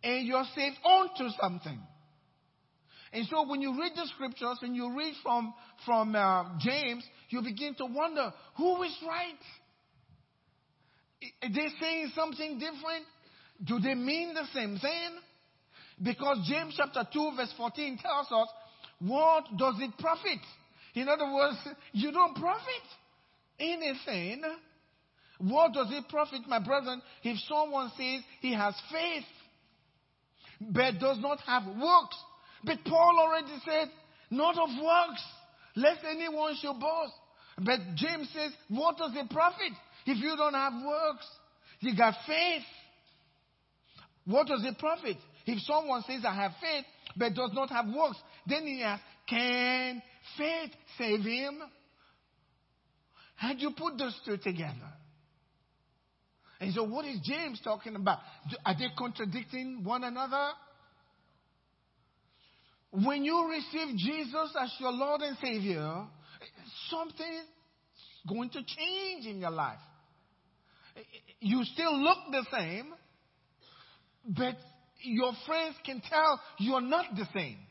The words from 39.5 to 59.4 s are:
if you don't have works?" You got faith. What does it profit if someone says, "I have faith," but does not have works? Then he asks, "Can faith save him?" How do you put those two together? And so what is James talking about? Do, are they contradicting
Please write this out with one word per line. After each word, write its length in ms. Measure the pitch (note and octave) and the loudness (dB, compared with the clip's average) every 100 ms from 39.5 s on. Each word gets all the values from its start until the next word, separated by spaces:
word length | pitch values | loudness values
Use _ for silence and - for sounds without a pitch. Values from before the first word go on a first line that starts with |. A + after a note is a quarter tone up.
| F4 F#4 G#3+ - - - | 4 -6 -6 -18 -8 -2
if 120 | B3+ | 0
you 180 | C#4+ D#4 | 0 2
don't 180 | D4+ | 2
have 180 | C#4+ C4+ A#3+ | 2 0 -2
works?" 440 | C#4 D4+ D#4+ C4+ - - _ _ - - | -2 0 0 -2 -10 -20 _ _ -20 -6
You 180 | A#3 G3+ | -2 4
got 180 | A3+ - - | 4 4 -2
faith. 380 | D#4 F4 E4 A#3 - - _ _ _ _ _ _ _ _ _ _ - - _ | 0 2 0 -6 -18 -20 _ _ _ _ _ _ _ _ _ _ -20 -20 _
What 220 | - A#3 D4 | 2 4 4
does 180 | C4+ | 2
it 140 | A#3 A#3+ | 0 -2
profit 380 | D4+ E4+ D4 G3 - - - | 0 0 -2 -6 -10 -10 -4
if 140 | A#3 | -4
someone 420 | - D4+ D#4 B3+ | 2 0 2 -2
says, 200 | A3 C4 | -2 -4
"I 80 | A3+ | -2
have 200 | F#3+ G3+ E3 | 0 -2 -2
faith," 240 | E4 D4+ C4+ - - - | -4 -4 -4 -16 -14 -2
but 180 | A#3+ | 0
does 160 | F#3+ B3 | 0 -2
not 160 | G#3 C4+ | 0 -2
have 160 | B3 A3 | 0 -2
works? 280 | B3+ D#4 A3 - - - | 2 2 0 -14 -14 -4
Then 180 | C#4+ D#4 | -2 -2
he 120 | C4 | -2
asks, 240 | A3+ G3+ - - - | -2 -4 -8 -18 -4
"Can 760 | A#3 B3 B3 B3 B3+ B3+ B3 - - - - | 0 2 2 2 2 -2 -6 -12 -20 -20 -4
faith 320 | D4+ E4 D#4 - - - | -2 -2 -6 -14 -20 -6
save 260 | A#3 G#3+ | 0 0
him?" 380 | G#3 A#3+ C#4 C#4+ D4+ _ _ _ _ _ _ _ _ _ _ _ _ _ _ _ - | 0 -2 -4 -6 -14 _ _ _ _ _ _ _ _ _ _ _ _ _ _ _ -20
How 180 | - A3+ | -6 -4
do 60 | C4+ | -2
you 140 | C#4+ | -4
put 260 | C#4 E4 C4+ | -2 -4 -2
those 180 | C4 G#3+ | -4 -4
two 120 | - G3+ | -4 -2
together? 560 | - F3 D#3 C3+ - - - _ _ _ _ _ _ _ _ _ _ _ _ _ _ - | -2 -4 -4 -8 -14 -18 -20 _ _ _ _ _ _ _ _ _ _ _ _ _ _ -8
And 100 | F#3+ | -4
so 120 | F#3+ | -2
what 200 | A3 A#3+ | -2 -4
is 140 | D4 A#3+ | -6 -6
James 360 | D3+ C#4+ E4 A3+ | -4 -4 -4 -6
talking 320 | - G#3+ A#3 G#3+ | -4 -4 -4 -4
about? 240 | G3 E3+ - - D3 | 0 0 -4 -14 -12
Do, 80 | C#3+ | -4
are 100 | - E3 | -2 0
they 80 | B3+ - | -2 -4
contradicting 840 | B3 A3+ G#3+ A#3 | -6 -4 -4 -4